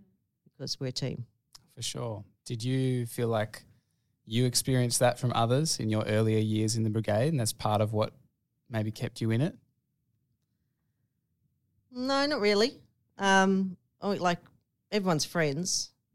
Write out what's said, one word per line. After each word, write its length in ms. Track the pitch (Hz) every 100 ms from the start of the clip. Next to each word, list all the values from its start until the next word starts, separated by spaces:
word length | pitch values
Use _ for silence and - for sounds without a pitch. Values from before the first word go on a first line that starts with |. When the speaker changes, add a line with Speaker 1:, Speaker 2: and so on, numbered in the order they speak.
| _ _ _ _
Speaker 1:
because 340 | _ - 135 -
we're 80 | 135
a 40 |
team. 340 | - 131 - 117 _ _ - _
Speaker 2:
For 80 | -
sure. 420 | 113 - 120 104 101 _
Did 180 | - 113
you 420 | 120 131 131 127 117
feel 220 | - 117
like 360 | 113 107 - - _ _ _ _ _
you 200 | - 113
experienced 560 | 123 - - 131 123 -
that 180 | 123 120
from 140 | 120
others 480 | - 113 127 160 -
in 80 | 110
your 140 | 107
earlier 340 | - 107 110 110
years 380 | 110 107 107 113
in 80 |
the 60 | 113
brigade, 380 | 110 107 104 139
and 120 | 151
that's 120 | 110
part 280 | - 110 107
of 120 | 107
what 220 | 110 - - _ _ _ _ -
maybe 240 | 110 107
kept 280 | - 123 -
you 100 | 113
in 80 | 113
it? 180 | 165 - _ _ _ _ _ _ _ _ _ _ _ _ _ _ _ _ _ _ _ _ _ _ _
Speaker 1:
No, 360 | 247 254 277 285
not 140 | 294
really. 400 | 208 202 240 - - _ _ -
Um, 600 | 196 196 190 190 190 180 _ _
oh, 100 | 202
like, 260 | 180 180 175 - _ _ _ -
everyone's 320 | 208 185 156
friends, 640 | - 175 151 139 180 - - _ _